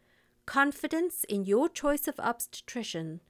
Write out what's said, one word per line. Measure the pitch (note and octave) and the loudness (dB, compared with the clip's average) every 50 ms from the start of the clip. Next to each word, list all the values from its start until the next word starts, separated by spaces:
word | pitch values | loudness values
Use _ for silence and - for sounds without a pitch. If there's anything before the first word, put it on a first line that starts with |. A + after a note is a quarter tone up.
| _ _ _ _ _ _ _ _ _ - | _ _ _ _ _ _ _ _ _ -2
Confidence | - C4+ C#4 C#4+ C#4+ - - D4+ - D#4+ E4+ F4+ - - - | 2 4 4 4 4 0 -2 -2 0 0 0 0 -2 -4 -4
in | - G#3+ G3+ G3 | -2 -2 -2 2
your | F#3+ G3 A3+ C#4+ E4+ | 4 4 4 4 2
choice | - - - D4 G3 F#3+ - - | 0 0 0 0 0 2 0 -4
of | C#4 - | -4 -2
obstetrician | - - A#3+ - - - - - - - - B3 A3 - - E3 D#3+ D#3+ D#3+ F3 - _ | -2 -2 -2 -2 -6 -10 -12 -14 -16 -10 -8 -8 -6 -6 -6 -6 -6 -6 -8 -10 -14 _